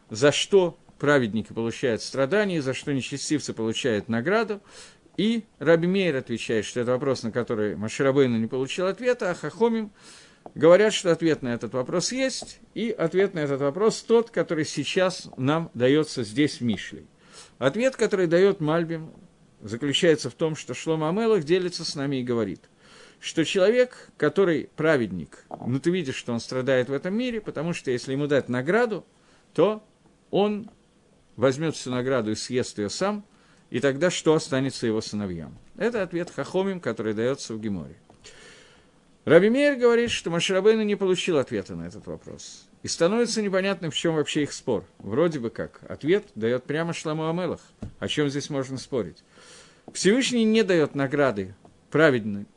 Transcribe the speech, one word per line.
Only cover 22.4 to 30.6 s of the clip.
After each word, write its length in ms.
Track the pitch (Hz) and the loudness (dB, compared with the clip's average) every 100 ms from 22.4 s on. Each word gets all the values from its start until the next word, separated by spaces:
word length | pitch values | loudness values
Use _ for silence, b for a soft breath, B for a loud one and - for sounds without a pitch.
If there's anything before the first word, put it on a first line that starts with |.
| 101 80 _ B B B B B | 0 -4 _ B B B B B
что 240 | - - 151 | -4 -2 0
человек, 640 | 196 190 247 247 - - - | 4 4 4 2 -2 -20 -2
который 520 | 147 190 180 151 - - | 0 4 2 2 -2 -2
праведник, 720 | 156 147 107 90 71 - - - - | 2 2 0 -4 -10 -16 -16 -10 -4
ну 140 | 135 | -2
ты 120 | 165 | 0
видишь, 240 | 185 135 127 | 0 -2 -6
что 180 | - | -6
он 80 | 117 | -6
страдает 480 | - 127 127 131 123 | -4 -4 2 2 2
в 40 | |
этом 200 | 139 180 | -2 -2
мире, 260 | 214 254 226 | -4 -4 -6
потому 320 | 156 139 165 | -8 -6 -4
что 180 | 165 139 | -4 -4
если 220 | 123 - | -4 -2
ему 160 | 135 147 | -4 2
дать 220 | 139 123 | 0 0
награду, 560 | 123 135 214 240 185 - b b b b | -2 0 0 0 -2 -10 b b b b
то 280 | - 190 220 - _ _ _ _ | 0 2 0 -10 _ _ _ _
он 400 | 180 208 208 | 0 0 -2